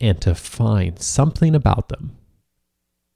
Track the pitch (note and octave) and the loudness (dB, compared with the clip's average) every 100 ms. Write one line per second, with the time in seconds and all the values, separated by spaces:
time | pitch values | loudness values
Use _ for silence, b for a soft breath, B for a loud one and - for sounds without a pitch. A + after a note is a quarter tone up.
0 | A2+ F#2 G2 E2 - - A2 G#2+ F2+ F2 | -2 0 0 -2 -6 -2 0 2 0 -4
1 | - - D3 - E3 D#3 A2 - - - | -4 0 0 2 2 2 2 2 0 -8
2 | - - _ _ _ _ _ _ _ _ | -12 -16 _ _ _ _ _ _ _ _
3 | _ | _